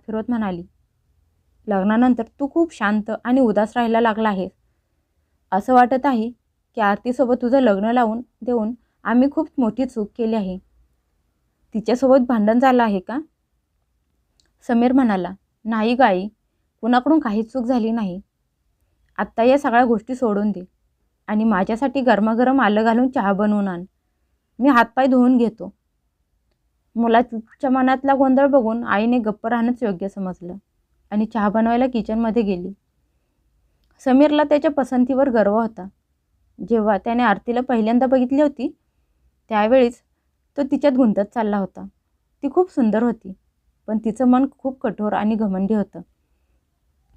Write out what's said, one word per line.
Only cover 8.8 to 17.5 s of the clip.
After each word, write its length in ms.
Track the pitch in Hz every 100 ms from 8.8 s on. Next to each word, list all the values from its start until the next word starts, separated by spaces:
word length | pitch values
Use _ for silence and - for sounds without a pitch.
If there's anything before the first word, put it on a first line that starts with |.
| _ _
आम्ही 260 | 196 240 277
खूप 180 | 320 311 -
मोठी 260 | 226 214
चूक 260 | 262 226 208 -
केली 160 | 220
आहे." 240 | 220 185 185 - _ _ _ _ _ _ _ _ _ _
"तिच्यासोबत 520 | 220 - 247 262 262 247
भांडण 300 | 233 208 240
झालं 240 | 269 247
आहे 180 | 233 196
का?" 180 | 185 247 311 _ _ _ _ _ _ _ _ _ _ _ _ _ -
समीर 240 | 233 240
म्हणाला, 420 | 262 247 190 175 190 _ _
"नाही 300 | 220 220 220
ग 60 | 247
आई, 280 | 247 185 202 - _ _ _ _
कुणाकडून 380 | 226 247 269 320
काहीच 340 | 254 208 226